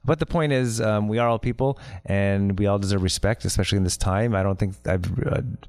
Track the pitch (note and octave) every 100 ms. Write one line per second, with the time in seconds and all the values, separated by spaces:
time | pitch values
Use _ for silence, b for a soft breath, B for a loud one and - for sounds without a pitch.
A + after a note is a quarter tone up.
0 | B2+ D#3 D#3+ E3+ D3+ C3 B2 A2+ A2 G#2+
1 | G#2 A2+ A#2+ A2+ A#2+ A#2 C3+ C3 B F#2
2 | - G2 G2 G2 G2 F#2+ G2+ G2+ G2 G2+
3 | F#2 - G2 A#2 - - F#2 G2 F#2 -
4 | G2 G2 A#2 G2 G2 F#2+ G2 F#2 - F#2
5 | F#2 F2+ - C3+ B2+ G#2